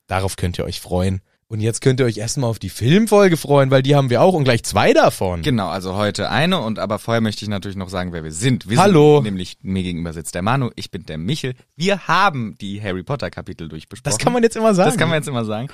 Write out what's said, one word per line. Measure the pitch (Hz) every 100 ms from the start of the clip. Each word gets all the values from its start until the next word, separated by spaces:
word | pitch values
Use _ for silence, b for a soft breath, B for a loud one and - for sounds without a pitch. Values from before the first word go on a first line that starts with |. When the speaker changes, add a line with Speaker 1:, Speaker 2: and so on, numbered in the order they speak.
| -
Speaker 1:
Darauf | 92 95 -
könnt | 90 87
ihr | -
euch | 95
freuen. | - 90 92 92 - _ _
Und | 110
jetzt | 107 113
könnt | - 131
ihr | 127
euch | 107
erstmal | 117 - 123
auf | 107
die | 95
Filmfolge | - 113 175 220 208 202 165
freuen, | 135 143 135
weil | 135
die | 135 143
haben | 135
wir | 117
auch | 170
und | 175 131
gleich | 117
zwei | - 101 147
davon. | 311 254 - 95 87
Speaker 2:
Genau, | 82 120 92
also | 90 92 92
heute | 104 101 98
eine | 101 165 185
und | 113 101
aber | 95 104
vorher | - 117
möchte | 110 101 101
ich |
natürlich | 101 101 98
noch | 90
sagen, | 92 90
wer | 85
wir | 80
sind. | 78 123 123 90
Wir | 117
Speaker 1:
Hallo. | 202 175 147 147
Speaker 2:
sind | 120
nämlich, | 95 90 -
mir | - 95
gegenüber | 90 87 85
sitzt | 80 78 90
der |
Manu, | 95 135 123 -
ich | -
bin | 98 -
der | 78
Michel. | 85 156 131 123 b -
Wir | 175 196 -
haben | 165 202 143 110 -
die | 98 101
Harry | 107 92
Potter | 87 139 90
Kapitel | - 85 87 82
durchbesprochen. | 78 - - -
Speaker 1:
Das | -
kann | -
man | 247
jetzt | 226 -
immer | 220
sagen. | 196 202
Speaker 2:
Das | -
kann | 165
man | 160
jetzt | 147
immer | 127 110
sagen. | 107 131